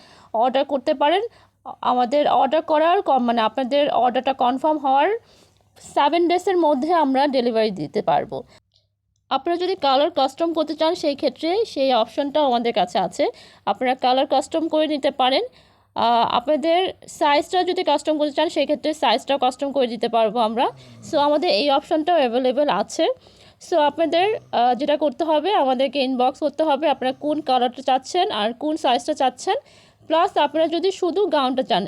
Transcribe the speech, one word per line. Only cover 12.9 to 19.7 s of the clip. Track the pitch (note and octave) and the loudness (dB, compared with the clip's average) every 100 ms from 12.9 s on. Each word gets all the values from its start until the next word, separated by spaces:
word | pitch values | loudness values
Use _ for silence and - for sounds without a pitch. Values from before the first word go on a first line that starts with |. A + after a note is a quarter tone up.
| G#3+ | -2
আছে। | F3 - E4 - - - - | -2 -2 -4 -4 -16 -10 -6
আপনারা | G3+ B3+ | -2 -2
কালার | B3+ B3+ B3+ D4 | 0 2 2 2
কাস্টম | C4+ - E4 D#4+ | 0 0 -4 -2
করে | D#4 D#4 | 0 0
নিতে | D4 C#4+ | 0 -2
পারেন। | C4+ B3+ C4+ B4 - _ _ _ | 0 0 0 -2 -8 _ _ _
আহ, | - A3 A#3 A#3 | -2 2 2 2
আপনাদের | - B3 D4+ D#4+ E4+ F#4 - - | 0 0 0 2 0 0 -6 -16
সাইজটা | - D#4 C#4+ E4 F#4 | -2 2 2 0 -2
যদি | F4 F4+ | 0 -2
কাস্টম | E4 D4 D#4+ D4+ | 0 0 0 -2
করতে | D4 | -2
চান, | C#4 D#4+ | 0 -2
সেই | E4 | 0
ক্ষেত্রে | C#4 D4 - | -2 -2 -2
সাইজটাও | G#3 B3+ A3+ - C4+ | -2 0 0 0 0
কাস্টম | B3+ B3 C#4 | 0 -2 -4